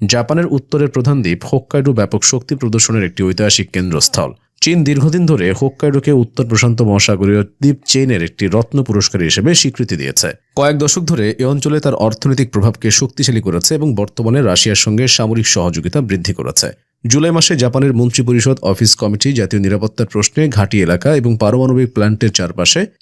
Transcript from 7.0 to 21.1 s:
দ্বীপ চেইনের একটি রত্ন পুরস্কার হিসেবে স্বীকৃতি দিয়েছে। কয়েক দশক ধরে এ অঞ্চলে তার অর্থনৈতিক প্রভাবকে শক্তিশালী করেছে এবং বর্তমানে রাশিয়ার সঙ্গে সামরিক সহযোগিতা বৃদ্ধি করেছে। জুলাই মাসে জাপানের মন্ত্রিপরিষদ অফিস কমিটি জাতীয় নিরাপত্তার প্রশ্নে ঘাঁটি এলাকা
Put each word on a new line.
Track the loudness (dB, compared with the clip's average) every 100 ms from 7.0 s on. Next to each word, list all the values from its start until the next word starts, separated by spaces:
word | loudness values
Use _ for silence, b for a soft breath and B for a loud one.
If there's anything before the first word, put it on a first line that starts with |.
| 2 0 2 2
দ্বীপ | 0 0 0 0 0
চেইনের | 0 2 0
একটি | -2 -2 0
রত্ন | 0 0 -2
পুরস্কার | 0 0 0 0
হিসেবে | -2 0 2 2
স্বীকৃতি | 0 -2 -4 -4
দিয়েছে। | -4 -4 -4 -6 _ -2
কয়েক | 0 2
দশক | 0 -2
ধরে | -2 0 0 0
এ | -2
অঞ্চলে | 0 0 0
তার | 0 0
অর্থনৈতিক | 0 0 -2 0 0
প্রভাবকে | 0 0 0 0
শক্তিশালী | 0 -2 -2 -2 0
করেছে | -2 -2 -2 -2
এবং | 0 -2
বর্তমানে | -4 -4 0 2
রাশিয়ার | 2 2 0 0
সঙ্গে | 0 0 0
সামরিক | 0 0 0 0
সহযোগিতা | 0 -2 -2 -4 -2
বৃদ্ধি | -2 -2 -4
করেছে। | -6 -6 -4 -4 -6 _ _ -4
জুলাই | 0 0
মাসে | 2 2 2
জাপানের | 0 2 2
মন্ত্রিপরিষদ | 2 0 0 0 2 2 0
অফিস | 0 0 0 0
কমিটি | -2 -2 0
জাতীয় | 0 0 0
নিরাপত্তার | 0 0 -2 -4 -4
প্রশ্নে | -2 -2 0 0
ঘাঁটি | 0 0 0
এলাকা | 0 0 0